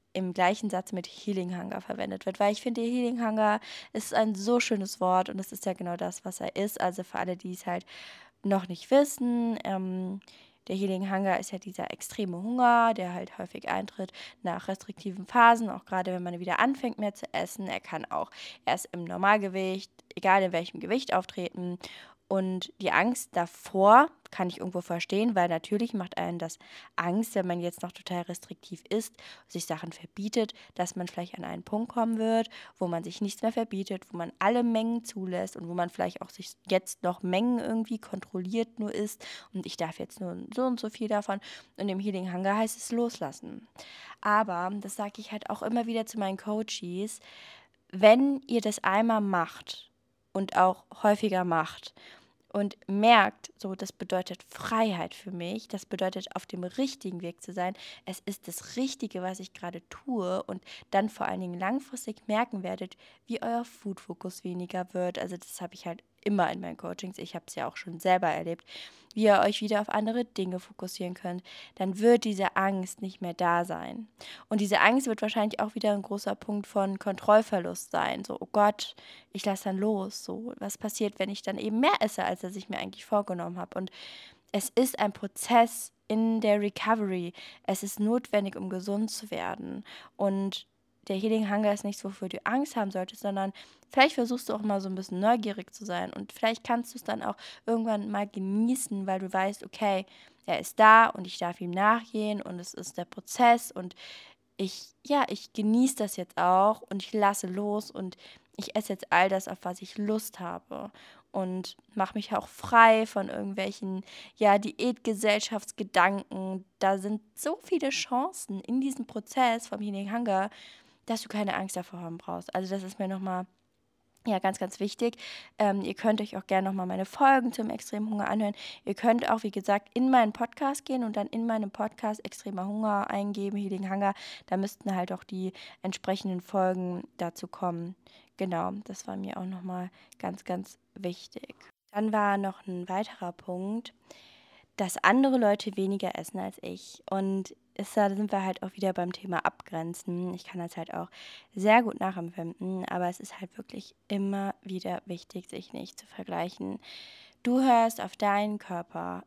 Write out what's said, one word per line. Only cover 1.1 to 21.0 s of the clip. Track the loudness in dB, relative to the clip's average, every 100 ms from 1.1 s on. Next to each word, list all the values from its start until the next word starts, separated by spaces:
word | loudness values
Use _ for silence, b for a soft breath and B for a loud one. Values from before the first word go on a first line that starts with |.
| -8 -4 -2 -2 -4
Hunger | -6 -8
verwendet | -8 -6 -6 -6 -4
wird, | 2
weil | 2
ich | 2
finde, | -2 -2
Healing | 0 0 0 0 0
Hunger | 4 4 2 B B B
ist | -8 0
ein | 2 2 2
so | 2 4
schönes | 4 0 -2 0
Wort | 4 4 2
und | -2
es | -8
ist | -6 -4
ja |
genau | -4 -4 -4
das, | -4 -6 -10
was | -8
er | -6 -2
ist. | -2 0
Also | -2 -2
für | -6 -4
alle, | -4 -4
die | -6
es | -8 -4
halt | -6 -6 B B B B _
noch | 0 0 0
nicht | -8 4
wissen, | 6 6 2 0 2 0 -2
ähm, | -2 -2 -2 -4 -4 -8 -12 B B B -6
der | -2
Healing | 0 0 0
Hunger | 0 2 0
ist | -2
ja | -10
dieser | -10 -8 -8
extreme | -8 -10 -4 -4 -4
Hunger, | -2 4 6 8 6
der | 2 -2
halt | -6 -8 -10
häufig | -10 -8 -4
eintritt | -4 -4 -8 -10 B B B
nach | -6 -6 -6
restriktiven | -8 -8 -10 -8 -8 0
Phasen, | 8 8 8 2
auch | -6 -4
gerade | -4 -2
wenn | -4
man | -4 -6
wieder | -2 2
anfängt | 2 2 -4 -2
mehr | -4
zu | -6 -8
essen. | -6 -6 -6 -8
Er | -8
kann | -8 -10 -6
auch | -6 -6 B B B -2
erst | 0 -2
im | -8 -6
Normalgewicht, | 0 4 4 2 -2 -2 -4 -8 _ -16 0
egal | 4 6
in | 6
welchem | 0 -2 -6
Gewicht, | -2 -2